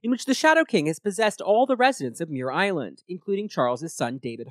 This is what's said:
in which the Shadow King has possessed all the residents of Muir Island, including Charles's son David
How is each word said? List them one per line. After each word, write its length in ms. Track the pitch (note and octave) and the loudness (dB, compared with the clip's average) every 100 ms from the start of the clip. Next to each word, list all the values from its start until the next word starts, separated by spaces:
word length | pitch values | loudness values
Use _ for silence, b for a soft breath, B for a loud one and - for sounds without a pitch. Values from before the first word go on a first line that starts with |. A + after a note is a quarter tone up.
in 80 | A3+ | -4
which 140 | B3+ | -2
the 100 | - | 0
Shadow 300 | C4 D#4 D#4+ | 2 4 4
King 220 | D#4 G3 D3+ | 4 2 0
has 120 | E3 | -2
possessed 420 | G#3 F#3 G#3+ - | -4 0 0 0
all 240 | F3 G#3+ | 2 4
the 120 | C4+ A#3+ | 4 4
residents 440 | C4 - C3 A2+ | 2 2 -6 -6
of 80 | E3 | -6
Muir 220 | C3+ B2+ | -4 -2
Island, 540 | D3 G3 F3 G#2 - - | 0 0 0 -6 -12 -14
including 400 | F3 - G3 G#3 | -12 -4 -4 -2
Charles's 460 | - B2 B2 D#3+ | 0 0 0 -6
son 240 | - A#2+ C3 | -4 -4 -4
David 300 | A#2+ A2+ A2+ | -8 -10 -8